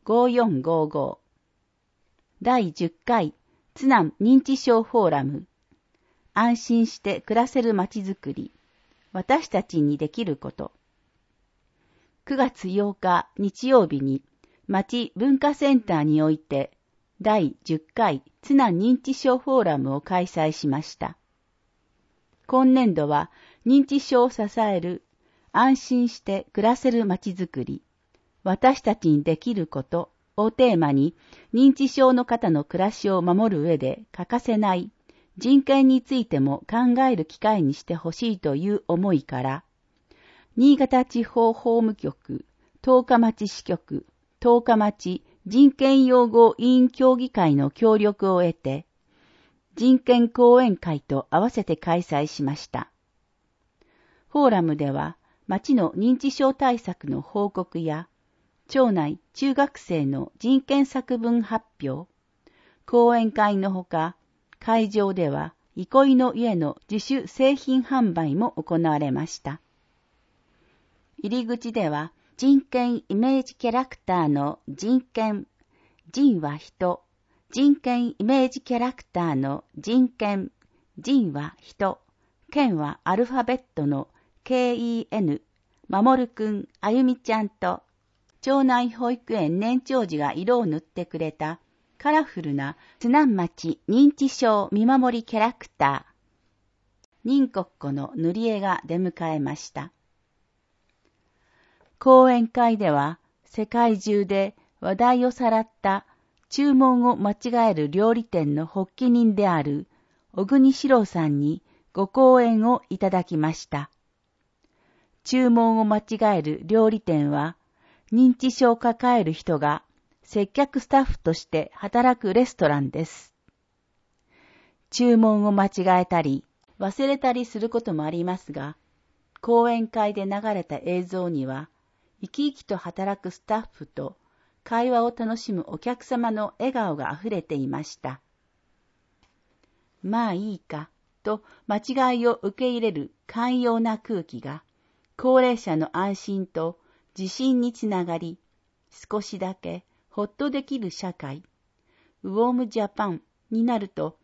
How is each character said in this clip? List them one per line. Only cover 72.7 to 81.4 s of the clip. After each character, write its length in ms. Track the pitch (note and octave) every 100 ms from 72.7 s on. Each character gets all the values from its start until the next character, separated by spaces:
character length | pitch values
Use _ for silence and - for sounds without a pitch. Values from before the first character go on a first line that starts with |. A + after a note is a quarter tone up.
| B3 A#3+ A#3+ -
イ 60 |
メ 260 | G3 B3 C4+
ー 20 |
ジ 120 | B3+
キ 160 | - A#3+
ャ 20 |
ラ 140 | A#3+ C4
ク 120 | -
タ 260 | - F3+
ー 40 | D#3
の 300 | C#3+ C#3+ - -
人 320 | C#3 G#3 B3+
権、 460 | B3 - A3 G#3 - _ _ _ _ _ E3
人 300 | B3 C#4+ F#3+
は 140 | D3 D3+
人、 460 | - - F3+ F3+ _ _ _ _ _
人 240 | A#3+ C#4+
権 400 | C#4+ B3+ B3 A#3+ -
イ 60 |
メ 220 | G#3+ C4+ B3+
ー 20 |
ジ 100 | B3+
キ 160 | - A#3+
ャ 20 |
ラ 140 | B3
ク 100 | -
タ 280 | - F3+ E3+
ー 40 |
の 300 | C3+ C3+ C#3+ - -
人 300 | G3 B3 B3
権、 440 | - G#3 G3 F#3 - _ _ _ -
人 340 | - C#4 F#3+
は 240 | C#3+